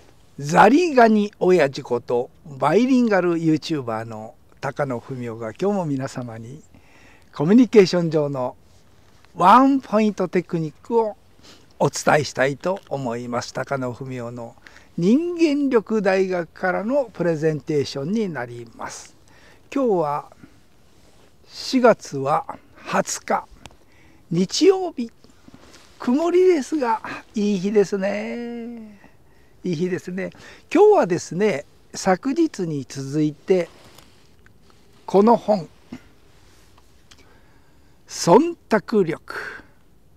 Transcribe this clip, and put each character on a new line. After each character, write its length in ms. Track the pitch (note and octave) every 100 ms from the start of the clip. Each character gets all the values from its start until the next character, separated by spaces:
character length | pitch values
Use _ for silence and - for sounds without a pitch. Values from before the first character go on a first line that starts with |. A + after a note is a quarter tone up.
| - _ _ -
ザ 300 | C#3+ F3 G3
リ 260 | C#4+ F4+
ガ 140 | B3+ A3+
ニ 240 | G#3+ G#3 -
親 280 | F3+ F3+ C#3
父 140 | C3
こ 180 | - A#2+
と、 300 | - A#2+ C3 _ D#3+
バ 300 | C3+ C3+ F#3
イ 100 | B3+
リ 160 | B3+
ン 60 | A#3
ガ 120 | F#3+
ル 160 | F3 E3
ユ 140 | D#3+
ー 40 | D#3
チ 160 | -
ュ 60 | D3+
ー 20 |
バ 220 | A#2 A2
ー 40 | A2+
の 280 | G#2+ A2 - _ _
高 260 | C#3 - C#3+
野 140 | A#2+
文 280 | - C3 A#2+
夫 60 | A2+
が、 140 | A2+ -
今 120 | F#3+
日 40 | G3+
も 60 |
皆 220 | D#3+ C3+ C3+
様 320 | - B2 A2+
に 240 | A2+ D3+ - - _ _ - - -
コ 100 | -
ミ 100 | D3+
ュ 0 |
ニ 140 | A#3 A#3+
ケ 120 | G#3+
ー 60 | F#3
シ 100 | F3+
ョ 60 |
ン 80 | E3
上 160 | D#3 C#3+
の 260 | C#3 B2+ - - - _ _ _ - _
ワ 260 | E3+ F3+ A#3
ン 200 | C4+ C#4
ポ 180 | - G#3+
イ 120 | G#3+
ン 40 |
ト 140 | G3 F3+
テ 160 | F#3
ク 160 | - E3+
ニ 100 | D#3
ッ 40 | -
ク 160 | - A#3
を 200 | A3 - _ _ - - _ -
お 100 | C#3+
伝 300 | - - D3+
え 20 |
し 80 | C3+
た 140 | - C3+
い 100 | C3+
と 220 | - G3 -
思 280 | C#3 B2+ A#2+
い 100 | B2
ま 160 | B2
す。 100 | -
高 240 | - C3 C#3
野 140 | B2+
文 300 | A#2 C3+ B2+
夫 100 | A#2
の 240 | A#2+ A#2 - - - - -
人 400 | F3 C4 F4 E4+
間 320 | E4 C#4+ C#4
力 320 | A#3+ - A3
大 260 | F#3+ F#3+ F#3+
学 200 | F3+ D#3+
か 200 | - F#3
ら 140 | F3+
の 220 | G#3 C#4+ A#3
プ 120 | -
レ 100 | E3+
ゼ 180 | D#3 D#3+
ン 80 | D3+
テ 200 | - D3+
ー 40 |
シ 140 | B2+ C#3
ョ 60 |
ン 80 | C#3+
に 160 | A3+ G3+
な 180 | C#3 A#2+
り 220 | A#2+ A#2 -
ま 120 | -
す。 260 | - - _ _ _ - - -
今 120 | C#4 B3+
日 40 |
は、 380 | F3+ D3 D3 - - - _ _ _ _ _ _ _ _ _ _
四 320 | - - C4
月 360 | A#3+ G3 - C#3
は 300 | C3+ D#3+ - - _ -
二 260 | - C4+
十 180 | - -
日、 260 | - G3 - - - - _ _ _ _ -
日 360 | E3+ F#3+ - E4+
曜 260 | F#4+ F4+
日。 180 | D#4 A3+ - - - - - - - - -
曇 320 | - C4+ E4+
り 160 | F4+ F#4
で 160 | E4
す 140 | B3 D#4
が、 240 | A#3+ A3 - - -
い 220 | G#3+ G#3 G3
い 20 |
日 140 | G3
で 120 | G#3+
す 140 | F#3+ G3+
ね。 1000 | G3 G3+ A3+ A#3 A#3+ A#3+ A#3 A#3 G#3+ G3 - _ _ _ _ _
い 80 | F3+
い 40 | D#3
日 120 | F3+
で 100 | F3
す 140 | -
ね。 180 | F#3 F3+ - - - -
今 200 | D#4+ G#4+
日 40 | F#4+
は 80 | G3
で 120 | E3+
す 160 | -
ね、 300 | E3 G#3+ C#3+ - _ _
昨 400 | - G3 F#3 C4+
日 280 | E4+ D#4+ -
に 220 | E3+ C#3+ B2+
続 360 | C#3 C3+ D3+
い 100 | D3+
て、 360 | C#3+ - F#3 E3 - - - - _ _ _ _ _ _ _ _ - -
こ 160 | F#3+
の 140 | G#3+ G#3+
本、 320 | - G#3 D3+ _ _ - - _ _ _ - _ _ _ _ _ _ _ _ _ _ _ _ _ _ _ -
忖 500 | - E3+ G3 E4+ E4+ -
度 340 | G#3+ - G#3+
力。 320 | E3+ - - - - - - _ _ _ _